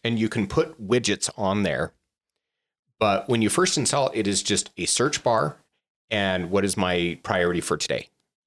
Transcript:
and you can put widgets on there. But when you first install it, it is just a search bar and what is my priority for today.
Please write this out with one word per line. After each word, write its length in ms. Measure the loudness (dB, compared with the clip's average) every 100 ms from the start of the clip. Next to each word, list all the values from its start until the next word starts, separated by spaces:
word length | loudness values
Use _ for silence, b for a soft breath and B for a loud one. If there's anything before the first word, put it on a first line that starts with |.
and 140 | -4 0
you 100 | 0
can 180 | 0 -2
put 340 | 0 -2 -4
widgets 480 | 0 0 2 -2 -4 -2
on 260 | 0 0
there. 300 | 0 -2 -4 -8 _ _ _ _ _ _ _ _ _ 0
But 300 | 2 2 2
when 120 | 2
you 80 | 2
first 280 | 2 2 2
install 320 | 0 0 0
it, 100 | 0
it 80 | -2
is 140 | 0
just 280 | 0 -2 -2 -6
a 80 | -2
search 380 | 0 0 0
bar 340 | 0 2 0 -4 _ _ _ _ -6
and 380 | -2 0 0 0
what 140 | 0 0
is 100 | 0
my 420 | 0 0 0 -4
priority 380 | -2 0 2 0
for 160 | -2 -2
today. 320 | -2 -4 -8 _ _ _